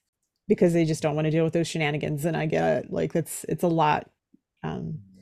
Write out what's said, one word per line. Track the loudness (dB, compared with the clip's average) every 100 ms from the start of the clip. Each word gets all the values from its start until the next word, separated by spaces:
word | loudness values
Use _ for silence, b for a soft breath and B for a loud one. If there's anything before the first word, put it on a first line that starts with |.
| _ _ _ _ -2
because | 4 4
they | 4
just | 2 2
don't | 0 0
wanna | 2
deal | 2 2
with |
those | 0 -2
shenanigans. | -2 -2 -2 -2 -2 -2
And | -2
I | 0
get, | 0 2 0 -2
like, | -4 -2
that's, | -2 -4 -6 -6
it's | -2
a | 0
lot. | 2 2 2 -2 _ _ _ _ _
Um, | -10 -8 -8 -10 -14 b